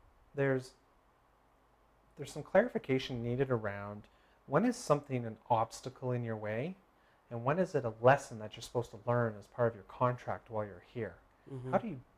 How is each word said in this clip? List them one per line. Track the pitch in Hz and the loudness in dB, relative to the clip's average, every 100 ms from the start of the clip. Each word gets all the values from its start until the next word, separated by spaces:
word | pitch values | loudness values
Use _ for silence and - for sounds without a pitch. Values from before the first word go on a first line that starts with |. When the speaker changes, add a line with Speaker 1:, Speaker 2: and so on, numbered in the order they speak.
| - _ _ | -20 _ _
Speaker 1:
There's, | 143 139 131 127 - _ _ _ _ _ _ _ _ _ _ _ _ _ - | 0 2 2 -2 -20 _ _ _ _ _ _ _ _ _ _ _ _ _ -14
there's | 135 | -12
some | 156 | -10
clarification | 143 190 247 - - 131 - 123 | 4 4 4 -2 0 0 0 -4
needed | 120 123 131 | -2 0 0
around | 117 107 101 101 104 - _ _ _ - | 0 -2 -6 -8 -12 -16 _ _ _ 0
when | 143 247 | 2 2
is | 233 | 0
something | - 147 - 127 117 | 2 2 2 -4 -4
an | 107 - | -8 0
obstacle | 113 113 - 131 - 127 | 2 2 -4 -12 -8 -4
in | 123 | -2
your | 117 110 | -2 -4
way, | 107 110 156 190 _ _ _ _ - | -4 -4 -4 -8 _ _ _ _ -12
and | 117 | -4
when | 123 175 | 0 2
is | 180 143 | 2 0
it | |
a | 120 110 | -2 6
lesson | 123 143 - 113 | 8 8 2 -10
that | 107 - | -12 -12
you're | |
supposed | - 123 - | -6 -4 -4
to | 107 123 | -6 0
learn | 120 117 104 | 2 2 -2
as | - | -12
part | - 117 | 0 0
of | 107 | 0
your | |
contract | - - 123 123 - 95 - | -14 0 0 0 -6 -8 -6
while | 110 | -4
you're | 104 87 - | -4 -8 -12
here? | 123 98 87 - _ - | -6 -6 -8 -20 _ -14
Speaker 2:
Mm-hmm. | 131 127 | -10 -2
Speaker 1:
How | 190 | -2
do | 226 | -2
you | 135 - | -10 -14